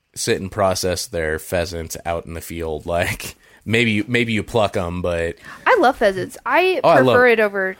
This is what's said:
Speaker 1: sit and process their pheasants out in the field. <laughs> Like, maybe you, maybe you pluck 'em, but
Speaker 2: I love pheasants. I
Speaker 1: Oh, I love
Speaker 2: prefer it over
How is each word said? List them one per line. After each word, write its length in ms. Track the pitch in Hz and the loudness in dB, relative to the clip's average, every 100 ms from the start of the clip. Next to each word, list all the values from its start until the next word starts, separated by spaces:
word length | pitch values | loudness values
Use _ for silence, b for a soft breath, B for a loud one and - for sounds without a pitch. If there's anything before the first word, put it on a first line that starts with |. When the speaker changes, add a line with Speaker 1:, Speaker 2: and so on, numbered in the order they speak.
| _ | _
Speaker 1:
sit 260 | - - 95 | -8 -2 -2
and 100 | 92 | -4
process 560 | - 98 92 92 85 - | 0 0 2 -2 -2 -4
their 320 | 87 78 78 | -4 -4 -4
pheasants 580 | - 90 85 85 80 - | -4 -4 -2 -6 -10 -10
out 220 | 85 85 - | -6 -6 -6
in 80 | |
the 60 | 82 | -14
field. 440 | - 82 80 78 82 | -10 -8 -6 -6 -4
<laughs> 80 | |
Like, 420 | 85 87 - - - b b | -2 -2 -4 -10 -16 b b
maybe 280 | - 113 120 | -2 2 2
you, 120 | 104 104 | 0 0
maybe 240 | 120 117 | 0 0
you 100 | 110 | -2
pluck 340 | 90 117 101 104 | 0 0 2 0
'em, 240 | 87 90 | -4 -2
but 340 | 87 85 82 - B B - | -2 -2 -4 -6 B B 2
Speaker 2:
I 100 | 480 | 4
love 160 | 254 269 | 4 2
pheasants. 400 | 214 190 185 - | 0 0 -8 -10
I 360 | - 285 370 349 | -2 2 2 2
Speaker 1:
Oh, 40 | - | 4
I 120 | 156 | 6
love 140 | 254 | 6
Speaker 2:
prefer 140 | 240 247 | 6 6
it 120 | 226 | 4
over 340 | 208 196 190 190 | 2 0 -4 -6